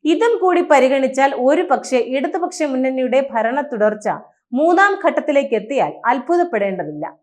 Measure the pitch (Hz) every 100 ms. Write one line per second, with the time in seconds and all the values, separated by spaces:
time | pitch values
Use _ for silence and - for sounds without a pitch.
0 | 302 339 466 453 370 349 - 285 254 269
1 | 262 262 269 - 254 320 359 262 - 254
2 | 233 262 320 339 349 - 302 262 262 262
3 | 247 262 269 226 220 269 285 233 214 214
4 | 214 156 - _ _ 240 320 359 403 392
5 | 339 311 - 277 277 220 214 269 156 147
6 | 226 262 - 349 349 220 202 185 156 151
7 | 160 -